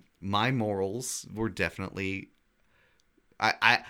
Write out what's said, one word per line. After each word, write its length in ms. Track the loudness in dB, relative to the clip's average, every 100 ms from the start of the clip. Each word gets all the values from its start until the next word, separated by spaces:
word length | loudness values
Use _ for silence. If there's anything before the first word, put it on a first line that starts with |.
| _ _
My 300 | -2 0 2
morals 760 | 2 0 0 -2 -2 -6 -8 -8
were 140 | -4 -2
definitely, 800 | 0 -2 -2 -8 -4 -4 -4 -8 _ _ _ _ _ _ _ _ _ _ 0
I, 160 | 0 4
I, 180 | 6 4 0